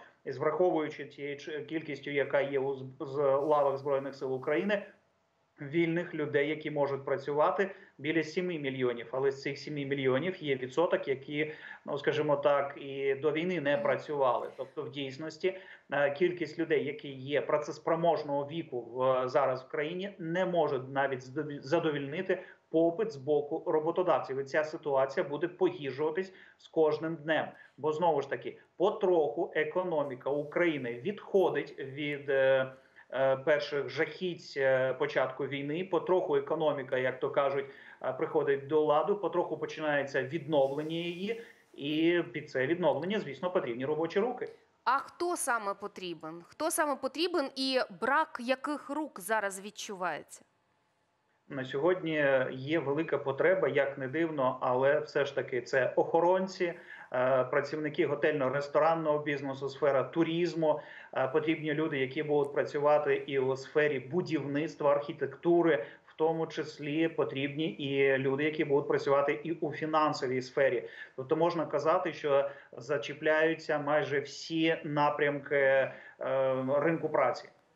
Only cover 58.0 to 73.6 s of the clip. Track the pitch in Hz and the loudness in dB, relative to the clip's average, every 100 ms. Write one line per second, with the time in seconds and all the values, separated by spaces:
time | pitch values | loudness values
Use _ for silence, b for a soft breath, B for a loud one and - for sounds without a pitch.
58 | 147 147 156 147 131 139 139 151 156 165 | 0 2 2 2 0 0 0 4 4 4
59 | 156 151 147 139 139 131 135 - 147 135 | 2 0 0 -4 -4 -6 -6 0 2 4
60 | 127 165 160 165 175 160 156 147 B B | 2 2 2 2 0 2 2 2 B B
61 | B - 131 156 156 160 151 147 160 139 | B -2 0 2 0 0 -2 -2 0 0
62 | 131 156 147 147 143 147 123 147 147 147 | -2 -2 0 2 2 0 -2 2 4 4
63 | 143 135 - 139 127 131 - 156 147 135 | 4 0 0 0 0 0 -2 2 2 2
64 | 123 170 - 151 135 143 160 - 147 143 | -2 -2 0 -2 0 -2 -2 0 4 4
65 | - - 135 - 170 170 165 135 B B | 0 -4 -6 -2 4 6 6 4 B B
66 | - - 160 160 160 - 139 - 147 151 | -12 0 0 0 -2 -4 -6 -6 -4 0
67 | 165 160 135 135 143 139 160 202 139 139 | 0 0 -2 -2 -4 -2 -4 -2 -2 4
68 | 135 131 135 135 156 151 147 139 131 143 | 4 4 2 0 0 0 2 2 2 0
69 | 143 139 143 147 156 165 156 - 156 156 | 4 4 4 0 -2 -4 -4 -4 0 2
70 | 151 147 131 127 123 - 135 120 - B | 2 2 -2 -2 -2 2 2 2 -4 B
71 | B - 131 156 170 170 147 147 156 180 | B -10 -2 2 2 0 -2 0 2 2
72 | 175 147 151 139 139 B B - 131 147 | 0 -4 2 2 2 B B -12 -4 -4
73 | 147 139 156 156 160 156 | -4 -2 2 4 4 2